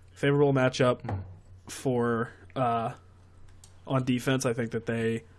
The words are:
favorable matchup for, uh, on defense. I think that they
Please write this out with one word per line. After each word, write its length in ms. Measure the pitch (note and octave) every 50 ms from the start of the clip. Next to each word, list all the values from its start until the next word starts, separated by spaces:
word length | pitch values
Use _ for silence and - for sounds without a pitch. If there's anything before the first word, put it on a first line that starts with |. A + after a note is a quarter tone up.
| - -
favorable 400 | - - - C#3+ C#3+ C#3+ D3 C#3
matchup 480 | C3+ C3 B2+ B2+ - - C3 B2 B2 - - - - - - - - - - - - - - -
for, 600 | - - - C#3 B2+ A#2+ A#2+ A#2 A#2 A2+ A#2 - - - - - -
uh, 380 | C3+ B2+ A#2+ A#2 A#2 - B2+ - - - - - - - - - - - - - - - - - - -
on 180 | - C#3 C3 B2+
defense. 400 | B2+ B2 B2 - - C3+ C3 C3
I 60 | B2+
think 200 | A#2 B2+ A#2 A2
that 140 | - A2 -
they 380 | - A#2 A#2 A2+ A2+ A2+ A2+ - - -